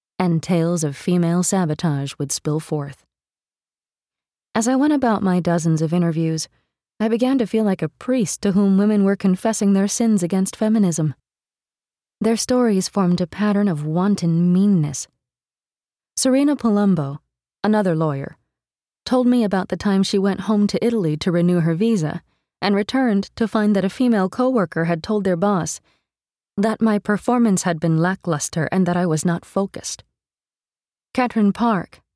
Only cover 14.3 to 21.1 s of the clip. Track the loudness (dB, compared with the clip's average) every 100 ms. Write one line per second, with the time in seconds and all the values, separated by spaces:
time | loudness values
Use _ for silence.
14.3 | 2 2 4 4 2 0 -4 -12 _ _
15.3 | _ _ _ _ _ _ _ _ -4 2
16.3 | 2 2 2 0 2 2 2 -2 -8 _
17.3 | _ _ _ 0 2 2 0 0 -2 -8
18.3 | -14 _ _ _ _ _ _ -2 0 2
19.3 | 2 2 -2 -2 -4 0 0 2 0 0
20.3 | -2 0 0 0 0 0 0 0